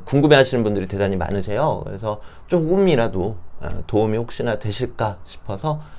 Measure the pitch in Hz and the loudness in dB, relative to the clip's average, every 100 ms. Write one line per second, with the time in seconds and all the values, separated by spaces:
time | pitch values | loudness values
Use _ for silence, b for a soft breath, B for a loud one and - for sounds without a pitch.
0 | - 135 147 143 131 127 107 101 95 98 | 0 4 6 6 6 2 0 0 -2 0
1 | 98 95 80 98 95 101 151 98 - 101 | 0 0 0 0 -2 0 0 -2 -6 -6
2 | 107 107 b b b 175 160 190 196 135 | -6 -6 b b b 0 2 4 4 4
3 | 113 95 92 113 - - - - - 107 | 4 2 -2 -4 -6 -6 -4 -4 0 2
4 | 110 107 117 - 120 110 107 101 120 - | 2 0 -2 -4 -2 -2 -2 -4 -4 -2
5 | 110 101 - - - 98 156 151 B | -4 -4 -12 -14 -8 -6 -4 -4 B